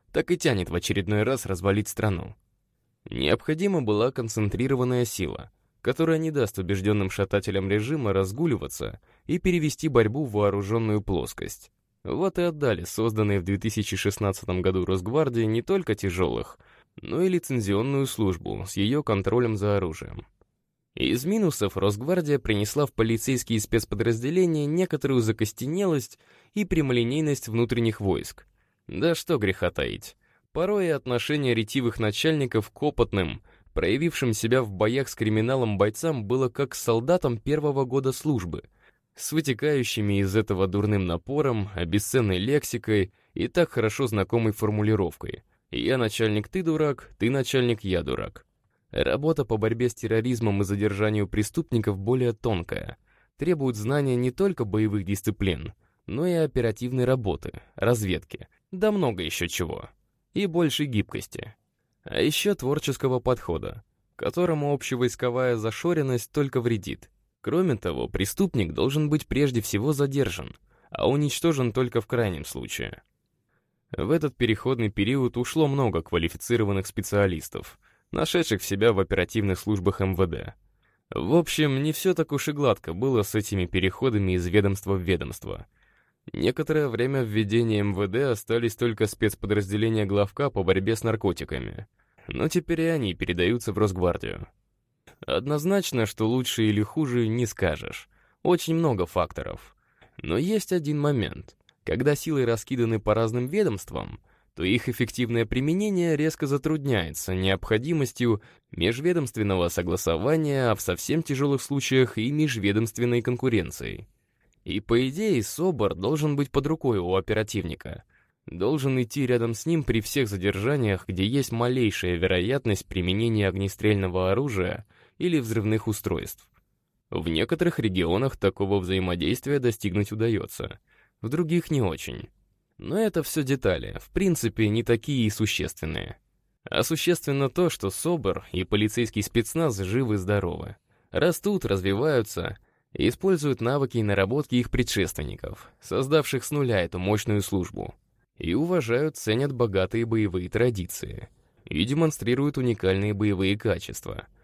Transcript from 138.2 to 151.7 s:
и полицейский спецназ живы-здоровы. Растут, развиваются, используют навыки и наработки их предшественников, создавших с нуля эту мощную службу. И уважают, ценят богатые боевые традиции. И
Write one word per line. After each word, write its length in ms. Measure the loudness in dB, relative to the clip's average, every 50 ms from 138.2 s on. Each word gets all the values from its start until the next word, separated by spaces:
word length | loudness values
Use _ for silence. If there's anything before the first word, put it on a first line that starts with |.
| 0 -2 -2 -4 -6 -8
и 100 | -4 -4
полицейский 640 | -2 0 0 2 2 2 2 0 -2 0 0 -4 -2
спецназ 520 | 0 0 0 0 0 0 0 0 0 0 -2
живы-здоровы. 1000 | -2 -2 0 0 0 0 0 0 0 0 0 0 0 -2 -4 -6 -8 -12 -14 _ _ _ _ _ _ _
Растут, 540 | -2 2 2 2 2 0 0 0 0 0 0
развиваются, 920 | 0 0 0 2 0 0 0 2 2 2 2 0 0 -4 -6 -6 -6 -8 -10 _ _ _ _ _ _
используют 680 | -4 0 0 0 0 2 2 2 2 2 2 -2 -2 0
навыки 380 | 0 0 0 0 0 0 0 0
и 60 | 0
наработки 500 | 2 2 2 2 2 0 -2 -2 0 2
их 160 | 0 2 2
предшественников, 1000 | 2 2 2 2 2 0 0 -2 -2 -6 -8 -8 -8 -8 -10 -10 -10 -12 -18 -20 _ _
создавших 640 | -8 -2 -2 0 2 2 2 2 2 2 -2 -4 -4
с 80 | -2
нуля 300 | -2 0 2 2 2 2
эту 180 | 2 0 -2 -2
мощную 420 | 0 0 0 0 2 0 0 0
службу. 540 | 0 0 -2 -2 -2 -2 -6 -10 -10 -10 -12 _ _ _ _ _ _ _ _
И 180 | -8 -4 0 0
уважают, 600 | 0 2 2 0 0 0 0 0 0 0 -2 -4
ценят 340 | -4 -2 0 0 2 0 0
богатые 560 | 0 0 0 2 2 2 0 2 0 0 0
боевые 420 | 0 0 0 0 0 0 -2 -4 -2
традиции. 800 | 0 2 2 2 2 -2 -4 -6 -8 -10 -12 -12 -12 -12 -14 -16 _ _ _ _ _ _ -12
И 200 | -6